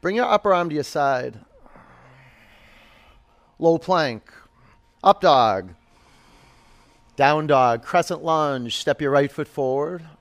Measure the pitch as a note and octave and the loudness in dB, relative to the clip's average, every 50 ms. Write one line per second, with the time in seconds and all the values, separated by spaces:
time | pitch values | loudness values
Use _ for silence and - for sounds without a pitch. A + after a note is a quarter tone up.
0 | - E3+ G3 A3+ B3 - G#3+ G#3 - G#3 F#3+ F3 F3 E3+ D3+ D3+ C#3 - - D#3 | -4 -4 -2 -2 0 2 0 0 2 2 2 2 0 -2 -4 -6 -6 -6 -4 -2
1 | C#3+ C#3 C#3 B2+ B2+ B2+ B2 A2 - _ _ - - - - - - - - - | 0 0 0 -2 -4 -8 -12 -14 -20 _ _ -20 -20 -20 -20 -20 -20 -20 -20 -20
2 | - - - - - - _ _ _ _ _ _ _ _ - - _ _ _ _ | -20 -20 -20 -20 -20 -20 _ _ _ _ _ _ _ _ -20 -20 _ _ _ _
3 | _ _ _ _ _ _ _ _ _ _ _ _ C3+ E3 E3 E3 - - F#3 F3 | _ _ _ _ _ _ _ _ _ _ _ _ 2 2 2 2 0 -2 -2 0
4 | D#3 C#3 A#2 G#2+ _ - - - - _ _ _ _ _ _ _ _ _ _ _ | 0 -2 -4 -8 _ -20 -20 -20 -20 _ _ _ _ _ _ _ _ _ _ _
5 | - F#3+ G3+ - F#3+ F3+ D3+ C3 A#2+ A2 G2+ F#2+ F#2+ F#2 E2+ _ _ _ _ _ | 2 2 2 4 4 4 4 6 4 2 0 -2 -4 -10 -18 _ _ _ _ _
6 | _ _ _ _ _ _ _ _ _ _ _ _ _ _ _ _ _ _ _ _ | _ _ _ _ _ _ _ _ _ _ _ _ _ _ _ _ _ _ _ _
7 | _ _ _ - C#3 C#3 D3+ D#3 D#3 D3+ D3 C3+ B2+ B2 A#2 A#2 - - - F3+ | _ _ _ 0 2 2 2 0 0 0 2 2 4 2 0 -2 -6 -2 -2 -2
8 | E3+ - F3+ D#3 D3 E3 D#3+ D#3 D3+ D3 C#3 C3 A#2+ A#2 G#2+ - - - C#3 - | -2 -2 -6 -8 -4 -2 -2 0 0 -2 -4 -6 -6 -8 -8 -6 -4 -4 -4 -2
9 | D3+ C#3 C3+ C#3+ C#3+ C#3 - - D3 - _ - C#3 C3 C3 C#3 C#3+ D#3 F3+ F3 | -2 0 0 0 0 0 -4 -10 -10 -10 _ -6 -4 -2 -2 -2 -4 -6 -8 -12
10 | D#3+ D#3+ D3+ _ | -14 -18 -20 _